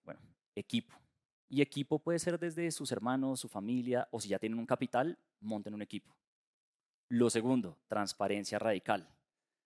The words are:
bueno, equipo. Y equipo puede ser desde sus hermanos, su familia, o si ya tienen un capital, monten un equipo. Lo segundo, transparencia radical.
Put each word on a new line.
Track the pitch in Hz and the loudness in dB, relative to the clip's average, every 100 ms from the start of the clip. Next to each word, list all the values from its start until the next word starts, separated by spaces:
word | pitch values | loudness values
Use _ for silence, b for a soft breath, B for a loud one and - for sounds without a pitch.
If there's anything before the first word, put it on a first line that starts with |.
bueno, | - - - _ _ | -16 -16 -16 _ _
equipo. | - - 120 - - _ _ _ _ _ | -12 -2 -4 -4 -18 _ _ _ _ _
Y | 135 | 2
equipo | 139 143 139 151 | 2 2 -2 -2
puede | - 170 | 0 0
ser | 180 170 | 0 -2
desde | 170 160 170 | -2 -2 -2
sus | 156 143 | -2 -4
hermanos, | 107 110 131 135 131 | -2 0 0 0 -2
su | 117 | -6
familia, | 104 101 127 123 123 120 | -8 -2 -2 2 0 0
o | 117 | -6
si | 98 | -4
ya | 95 | -2
tienen | 110 113 | 0 -2
un | 117 | 0
capital, | 127 127 123 147 - _ _ | -2 0 0 0 -4 _ _
monten | 104 110 104 | -6 -6 -6
un | 107 | -8
equipo. | 104 104 - _ _ _ _ _ _ _ _ _ _ | -8 -10 -12 _ _ _ _ _ _ _ _ _ _
Lo | 120 120 | 4 6
segundo, | 117 117 131 95 80 _ | 6 4 2 0 -10 _
transparencia | 107 101 - 98 101 101 104 | -2 -2 0 0 0 0 0
radical. | 107 98 - 104 85 _ _ _ _ _ | 2 0 2 0 -2 _ _ _ _ _